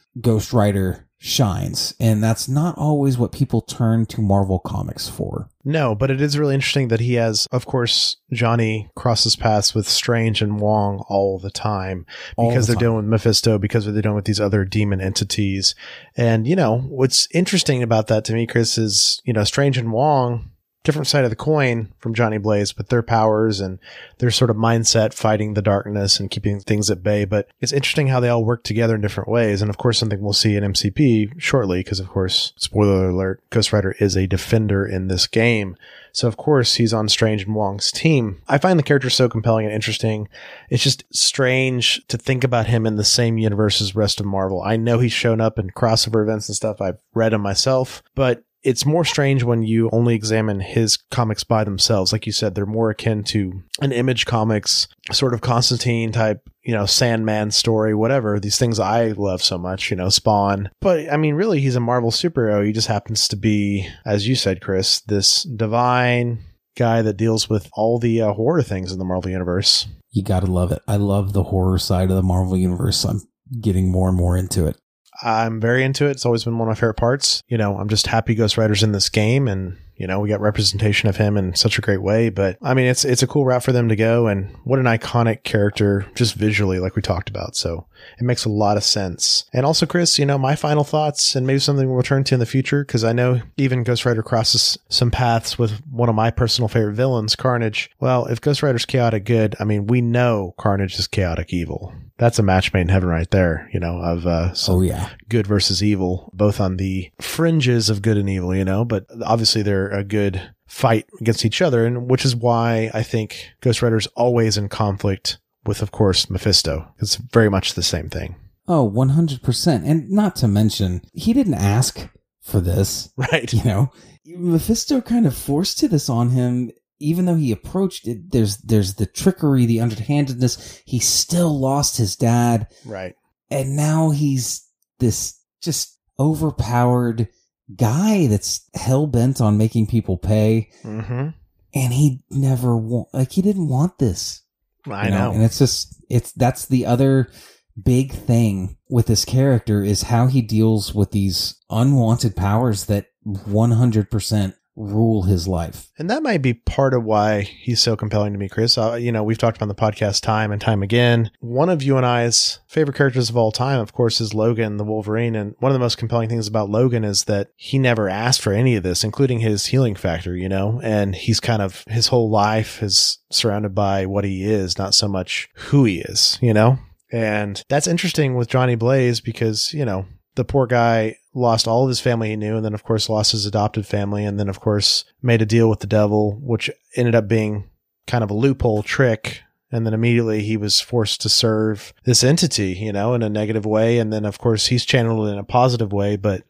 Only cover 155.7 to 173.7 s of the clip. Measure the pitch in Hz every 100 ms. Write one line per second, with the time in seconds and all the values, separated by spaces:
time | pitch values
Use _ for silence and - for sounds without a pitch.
155.7 | - - - 170 277 302 185 131 117 -
156.7 | - 135 127 110 107 107 104 98 - -
157.7 | 113 - 110 107 107 104 101 98 - 117
158.7 | - 110 120 120 113 107 113 117 - 104
159.7 | 101 110 104 104 101 - 107 107 101 -
160.7 | 104 98 117 120 117 113 - 120 123 170
161.7 | 165 135 135 123 120 120 117 - - _
162.7 | - 143 135 139 127 113 120 110 - 131
163.7 | 135 104 - 120 - 110 107 110 113 110
164.7 | 104 104 107 104 110 117 110 104 - 131
165.7 | 135 120 - 110 117 113 117 104 110 101
166.7 | 107 127 117 107 98 - 101 101 _ -
167.7 | 135 127 113 101 98 120 - - 101 131
168.7 | 110 90 87 107 - 139 120 113 104 -
169.7 | 131 123 95 92 82 87 90 92 95 101
170.7 | 120 113 107 98 90 - 107 - 110 98
171.7 | - - 113 - 127 110 107 104 110 110
172.7 | - 104 - - - _ - 117 - 107